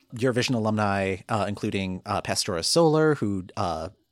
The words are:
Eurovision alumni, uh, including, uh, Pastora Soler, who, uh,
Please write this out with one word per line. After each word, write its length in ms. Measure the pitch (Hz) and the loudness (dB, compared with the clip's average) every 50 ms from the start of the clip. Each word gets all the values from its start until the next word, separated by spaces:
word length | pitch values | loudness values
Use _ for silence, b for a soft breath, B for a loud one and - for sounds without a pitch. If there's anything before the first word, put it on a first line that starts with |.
| _ _ - | _ _ -6
Eurovision 400 | 127 113 131 117 127 120 - 131 | -2 0 0 2 2 2 2 0
alumni, 600 | 117 107 110 107 107 107 101 98 98 95 95 95 90 - - | 0 0 2 2 2 2 2 2 0 0 0 -2 -4 -4 -2
uh, 160 | 113 107 98 | -2 0 0
including, 560 | 101 104 - - 107 98 101 95 92 92 92 - | -2 -2 -4 -4 -2 -2 -2 -2 -4 -4 -6 -4
uh, 160 | 101 101 92 | -4 -2 -2
Pastora 440 | - - 98 - - - 95 82 82 | -2 -2 -2 -2 -2 -2 -2 -2 -2
Soler, 500 | - - 165 170 160 151 156 156 156 151 | 2 4 4 4 6 4 4 4 2 2
who, 280 | 143 - 104 101 98 90 98 - | 2 0 -2 -2 -2 -6 -6 -6
uh, 340 | - 104 90 80 80 80 80 - _ _ _ | -4 -2 -2 -2 -4 -6 -8 -12 _ _ _